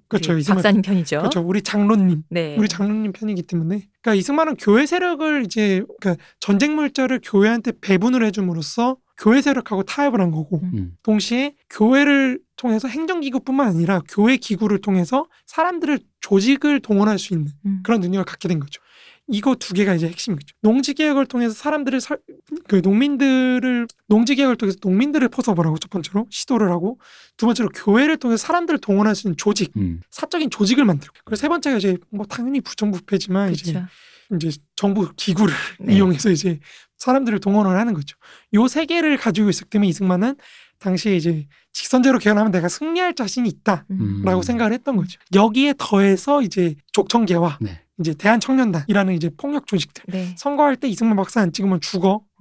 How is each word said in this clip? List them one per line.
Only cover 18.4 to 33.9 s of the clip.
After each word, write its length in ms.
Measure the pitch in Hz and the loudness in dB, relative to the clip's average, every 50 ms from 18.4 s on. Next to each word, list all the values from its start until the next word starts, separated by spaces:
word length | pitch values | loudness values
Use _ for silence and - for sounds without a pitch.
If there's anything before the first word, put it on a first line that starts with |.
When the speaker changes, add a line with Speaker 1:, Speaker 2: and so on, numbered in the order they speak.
| - | -4
Speaker 1:
된 120 | 170 180 156 | -4 -4 -4
거죠. 220 | 139 143 - - _ _ _ - - - - _ _ | -4 -8 -14 -20 _ _ _ -20 -20 -20 -20 _ _
이거 280 | - 226 208 208 269 254 | -6 -4 -2 0 0 -2
두 180 | - - - 185 | -2 -4 -4 -2
개가 220 | 190 202 196 185 | 0 0 2 0
이제 120 | 165 165 | 0 -2
핵심이죠. 480 | 165 180 - - 240 180 143 - - - _ | -4 -6 -8 -6 -6 -6 -6 -8 -14 -6 _
농지개혁을 640 | - 214 233 269 262 - 277 - 311 302 285 277 269 | 2 2 2 2 0 -2 -2 -2 0 0 2 0 0
통해서 280 | 262 - 240 240 226 214 | 0 -2 -2 -2 -2 -4
사람들을 440 | - - 294 302 302 277 262 247 254 | -4 -4 -4 -4 -2 -2 -2 -4 -4
설-, 200 | - - 294 - _ - - - _ - 302 339 - | -4 -6 -8 -10 _ -14 -20 -20 _ -14 -14 -14 -4
그 140 | - 208 185 170 | 0 0 2 4
농민들을, 1040 | 190 202 220 277 294 285 240 277 269 262 262 254 254 254 247 226 254 247 240 233 226 - _ _ | 4 4 2 2 2 2 2 2 2 4 4 2 2 0 0 0 0 0 -2 -4 -6 -10 _ _
농지개혁을 480 | - 208 220 240 220 285 247 277 262 240 | 2 4 4 4 4 2 2 2 2 2
통해서 220 | 226 220 196 185 - - | 0 0 -2 -2 -2 0
농민들을 440 | 190 185 202 262 302 285 311 254 233 | 0 2 2 2 2 2 2 0 0
포섭을 360 | - - - 233 196 170 165 | 0 -2 -2 0 0 2 2
하고 120 | 160 156 156 | 0 -2 -4
첫 100 | - - | -6 -8
번째로 380 | - 185 147 - 190 202 233 - | -8 -8 -6 -4 -4 -4 -4 -6
시도를 400 | - - - - 262 226 214 180 | -8 -10 -4 -2 0 0 2 0
하고 300 | 175 170 170 208 254 - _ - - - - _ _ | 0 0 -2 -4 -6 -8 _ -20 -20 -20 -20 _ _
두 80 | - 220 | -2 0
번째로 220 | 240 226 - 226 - | 0 2 0 -2 -4
교회를 480 | - - - 208 202 240 285 311 320 | -6 -4 0 2 4 4 4 2 0
통해서 280 | 311 - 240 226 214 - | 0 -2 -2 -2 -2 -2
사람들을 340 | - 320 349 349 330 302 - | -2 -2 -2 0 0 -2 -2
동원할 360 | - - 190 196 208 220 202 | 0 0 2 2 2 2 0
수 120 | 202 - | -2 -2
있는 80 | 202 160 | -4 -4
조직, 340 | - - 208 202 202 185 - - | -2 -2 -2 0 0 -2 -4 -4
Speaker 3:
음. 240 | 107 98 87 85 87 - _ | -4 -4 -4 -4 -8 -12 _
Speaker 1:
사적인 380 | - - - - - 339 311 233 | -14 -12 -8 -6 -4 -4 -4 -2
조직을 340 | - - 208 190 254 277 269 | -2 0 0 2 2 4 4
만들고 280 | 202 165 139 - - - _ _ | 2 2 0 -4 -12 -20 _ _
그리고 120 | - 220 | -10 -6
세 100 | - - | -4 -2
번째가 300 | 311 339 320 - 294 262 | -2 -2 -2 -2 -2 -2
이제 200 | 208 185 196 180 175 - _ | 0 0 0 -2 -2 -6 _
뭐 140 | 214 202 214 | -10 -10 -10
당연히 360 | 202 - - 240 262 277 269 | -10 -8 -8 -6 -4 -4 -4
부정부패지만 920 | - - - - 214 208 190 170 - - 202 185 - 196 185 190 202 190 165 | -4 -6 -6 -4 -2 -2 -2 -4 -4 -4 -4 -4 -2 -2 -2 -2 0 -2 -2
이제 200 | 147 - 170 156 | -4 -4 -4 -6
Speaker 2:
그쵸. 120 | 185 185 185 | -6 -6 -10